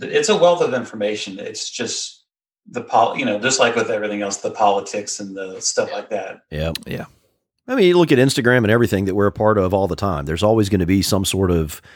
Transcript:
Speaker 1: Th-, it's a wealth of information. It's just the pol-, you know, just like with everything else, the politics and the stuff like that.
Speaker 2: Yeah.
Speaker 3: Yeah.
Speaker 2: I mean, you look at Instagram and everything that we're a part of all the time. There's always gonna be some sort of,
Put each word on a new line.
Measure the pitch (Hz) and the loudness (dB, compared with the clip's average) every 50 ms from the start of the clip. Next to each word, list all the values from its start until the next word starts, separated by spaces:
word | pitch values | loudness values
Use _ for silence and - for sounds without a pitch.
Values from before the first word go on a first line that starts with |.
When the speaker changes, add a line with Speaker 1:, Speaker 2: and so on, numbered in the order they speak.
Speaker 1:
Th-, | - - | -6 -2
it's | - - - - | 0 0 2 2
a | 208 | 4
wealth | 170 170 175 170 - | 4 4 4 4 4
of | 156 127 127 | 0 -2 -2
information. | 123 117 - - 107 104 104 107 104 - 101 95 98 | -4 -6 -8 -6 -4 -4 -4 -4 -6 -8 -10 -12 -12
It's | 104 - - - - - | -12 -12 -12 -12 -12 -10
just | - - 113 107 - - - - - _ _ _ _ _ _ _ _ _ _ - | -8 -8 -8 -6 -6 -8 -10 -10 -14 _ _ _ _ _ _ _ _ _ _ -12
the | - 120 | -12 -12
pol-, | 113 - - 117 117 - - | -6 0 2 2 2 2 0
you | - 131 | -2 -4
know, | 110 104 101 | -4 -2 -2
just | 113 131 - - | -2 0 0 2
like | 127 120 113 | 2 2 2
with | 117 110 113 | 0 -2 -2
everything | 110 104 104 104 104 101 | -4 -4 -4 -4 -4 -6
else, | 101 98 101 - | -6 -6 -6 -8
the | - - | -8 -8
politics | - - 110 101 98 101 98 - - 104 101 - - - | -2 0 2 2 2 0 -2 -6 -8 -8 -8 -8 -10 -10
and | 104 98 95 | -12 -12 -10
the | 98 95 92 95 95 | -10 -10 -10 -10 -8
stuff | - - - - - - | -6 -4 -2 -2 -4 -4
like | 104 104 - - | -6 -10 -10 -8
that. | 104 98 - - - - _ - | -8 -8 -8 -10 -14 -18 _ -10
Speaker 2:
Yeah. | 78 76 78 82 76 - - | -8 -6 -4 -4 -6 -8 -10
Speaker 3:
Yeah. | - - - - - _ _ _ _ _ _ _ _ _ _ _ - | -10 -10 -10 -12 -14 _ _ _ _ _ _ _ _ _ _ _ -2
Speaker 2:
I | 254 | 2
mean, | 269 190 175 | 4 4 6
you | 175 175 | 6 4
look | 170 151 | 4 4
at | 151 123 | 6 6
Instagram | 131 135 - 147 113 120 123 127 | 4 4 2 2 2 4 4 4
and | 110 101 | 4 4
everything | 110 120 117 101 107 95 101 | 4 4 4 2 2 0 -2
that | 95 92 | 0 0
we're | 101 101 | 0 0
a | 101 | 0
part | - - 107 107 107 104 | 0 2 2 2 4 2
of | 92 90 98 | 2 2 2
all | 95 98 90 | 0 0 -2
the | 90 | -2
time. | - 101 98 85 73 71 | -2 -4 -4 -4 -4 -4
There's | 73 80 82 104 | -4 -2 0 2
always | 107 113 110 107 101 | 2 4 2 2 2
gonna | 104 92 90 | 2 0 2
be | 82 95 98 | 2 2 2
some | 90 - 107 95 98 | 2 2 0 0 0
sort | - - 95 98 90 | 0 0 0 2 2
of, | 87 82 80 76 - - - - - | 2 0 0 -2 -6 -14 -18 -20 -20